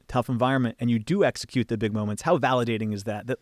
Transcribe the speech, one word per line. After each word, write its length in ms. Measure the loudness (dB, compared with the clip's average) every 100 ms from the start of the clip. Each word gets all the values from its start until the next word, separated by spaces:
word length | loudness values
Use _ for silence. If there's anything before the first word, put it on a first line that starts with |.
| -4
tough 220 | -2 0
environment, 460 | 0 2 2 0 0
and 100 | 0
you 80 | 0
do 240 | 0 2
execute 460 | 2 0 -4 -2 0
the 80 | 0
big 160 | -2
moments. 300 | -2 -2 -2
How 160 | 0 2
validating 560 | 4 2 2 0 -2
is 100 | -4
that? 220 | -6 -6 -6
The, 100 | -6